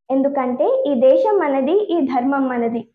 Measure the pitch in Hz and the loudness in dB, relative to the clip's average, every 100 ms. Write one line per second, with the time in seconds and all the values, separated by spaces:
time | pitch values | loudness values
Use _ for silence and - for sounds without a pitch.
0 | - 269 277 277 247 247 370 523 539 254 | -4 0 0 -2 -4 0 0 0 0 2
1 | 262 523 494 403 302 269 262 403 415 339 | 4 4 2 0 0 0 0 0 0 -2
2 | 262 254 269 277 262 240 233 233 226 | -2 -2 -2 -2 -2 -2 -4 -4 -10